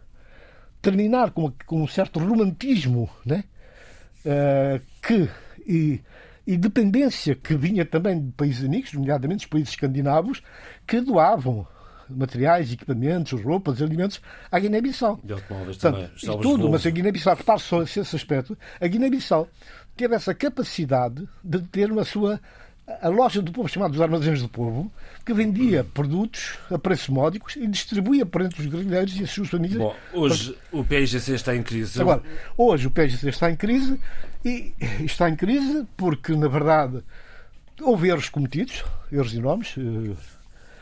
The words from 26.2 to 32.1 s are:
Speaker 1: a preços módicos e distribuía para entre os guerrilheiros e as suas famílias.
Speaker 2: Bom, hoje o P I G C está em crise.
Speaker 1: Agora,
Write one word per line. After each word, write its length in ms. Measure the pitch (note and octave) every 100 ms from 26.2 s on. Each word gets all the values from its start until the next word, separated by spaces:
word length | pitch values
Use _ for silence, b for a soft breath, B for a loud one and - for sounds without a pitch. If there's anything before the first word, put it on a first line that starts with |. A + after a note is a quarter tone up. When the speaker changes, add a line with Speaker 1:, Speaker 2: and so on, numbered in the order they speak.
| A3+ - - - -
Speaker 1:
a 80 | E3+
preços 300 | F#3 - -
módicos 460 | C3 D3+ G#3 - D4
e 100 | A3+
distribuía 580 | F#3+ - G3+ G3 C#4
para 220 | F#3+ F3 F#3
entre 160 | E3+
os 40 | D3
guerrilheiros 520 | D#3+ G3 F3+ F#3+ F#3
e 60 |
as 60 | F3+
suas 180 | - G3
famílias. 300 | F3 E3+ G#3+
Speaker 2:
Bom, 160 | G#2+ G#2+ -
hoje 420 | F3 D3 B2+ A#2+ - -
o 100 | D#3
P 180 | B2 C#3+
I 60 | C3
G 140 | B2
C 140 | C3+
está 200 | B2+ -
em 80 | A#2+
crise. 380 | A2 A2+ G#2 B2
Speaker 1:
Agora, 220 | F3